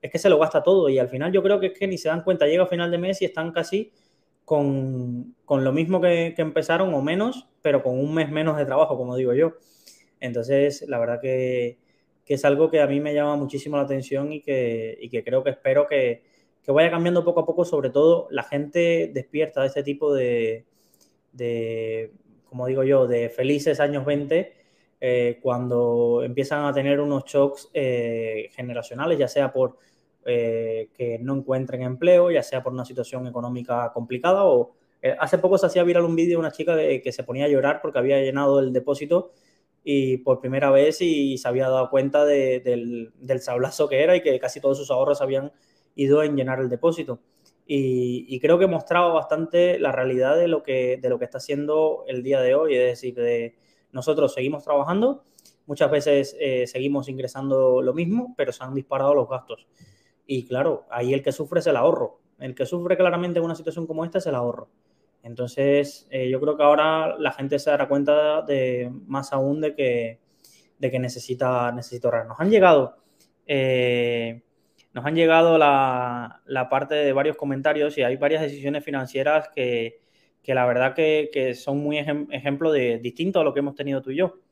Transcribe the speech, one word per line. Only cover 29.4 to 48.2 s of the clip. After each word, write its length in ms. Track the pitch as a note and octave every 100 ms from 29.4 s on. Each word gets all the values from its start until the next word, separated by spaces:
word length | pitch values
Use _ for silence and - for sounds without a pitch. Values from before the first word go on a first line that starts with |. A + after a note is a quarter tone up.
| C3+
por, 240 | C3 B2+ - _ _ _ _ -
eh, 640 | A#2+ A#2 A2+ A2+ A2+ A2 _
que 220 | A#2+ A#2
no 160 | B2 C#3
encuentren 480 | C3 C3 C3 B2+
empleo, 480 | B2+ B2+ F3 F3+ F3
ya 120 | E3
sea 200 | A#2 C3
por 100 | B2+
una 120 | B2+ B2+
situación 420 | B2+ A#2 C3 B2+
económica 640 | A#2+ A#2+ B2 A#2+ A#2+ A#2+
complicada 520 | - A#2 B2+ E3+ F#3+ G3
o, 300 | B2+ - _ _ _
eh, 140 | C3 -
hace 180 | D#3 F3+
poco 200 | F#3 F#3+
se 100 | F#3+
hacía 160 | F3+
viral 200 | F3 F3 E3+
un 100 | E3
vídeo 220 | E3+ E3+
de 20 |
una 120 | D#3+
chica 240 | - D#3+ D#3+
de, 260 | D#3 C3+
que 100 | C3
se 120 | A#2+
ponía 220 | B2 B2+ C#3+
a 40 |
llorar 320 | C#3 C#3 D3
porque 180 | D#3+ C#3
había 200 | B2+ C#3
llenado 400 | C3+ C#3 C#3+ C#3
el 140 | C3+
depósito 580 | B2+ B2 C#3+ D3 E3+ F3+ _ _ _ _ _
y 340 | - C#3+ C3+ B2+
por 240 | B2+ B2+
primera 300 | B2+ C3+ C#3
vez 300 | C#3 D3 D#3
y 360 | F3+ D#3 C#3 C3
se 100 | C3
había 220 | B2+ C3
dado 200 | C3 B2+
cuenta 360 | C#3 C3+ D3 D3
de, 340 | C#3+ C3 B2+
del, 540 | B2+ A#2+ A#2+ A#2+ A2+ _
del 220 | C3 B2+
sablazo 460 | - B2 C3 - D3
que 160 | C3+
era 120 | D#3 F3+
y 60 |
que 180 | D#3+ B2+
casi 200 | B2+ C#3+
todos 180 | C#3 C#3
sus 140 | C#3+
ahorros 300 | B2+ C3+ C#3+
habían 320 | C3+ C3+ C#3+ _ _ _ _ -
ido 280 | C#3 D3
en 120 | D3+ C#3+
llenar 240 | C3 C3
el 100 | C3
depósito. 500 | A#2+ E3 E3+ C3+ A#2+ _ _ _ _ _
Y, 600 | C#3+ C3+ B2+ B2 B2